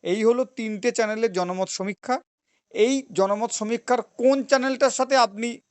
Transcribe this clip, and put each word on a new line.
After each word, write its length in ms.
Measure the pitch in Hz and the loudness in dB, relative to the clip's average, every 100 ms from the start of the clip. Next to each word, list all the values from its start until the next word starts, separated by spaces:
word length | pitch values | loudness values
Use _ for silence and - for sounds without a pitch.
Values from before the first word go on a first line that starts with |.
এই 160 | - 196 220 | -2 0 2
হলো 140 | 240 254 - | 2 0 -4
তিনটে 320 | 220 214 240 | -8 -2 -4
চ্যানেলের 400 | 233 220 220 226 | 0 -2 0 -2
জনমত 360 | 185 180 180 190 - | -2 -4 -4 -4 -4
সমীক্ষা। 380 | 190 196 - 262 _ _ _ _ _ - 220 | -8 -8 -4 -4 _ _ _ _ _ 0 2
এই 80 | 269 262 | 2 -4
জনমত 380 | 185 190 202 226 | -2 0 0 -4
সমীক্ষার 500 | - 214 233 - 247 | -4 -4 -6 0 -2
কোন 360 | - - 240 277 | -2 0 2 2
চ্যানেলটার 500 | 247 269 254 262 269 - | 2 2 2 0 0 0
সাথে 160 | 254 269 | 0 4
আপনি 320 | 233 202 233 233 _ | 2 0 -8 -8 _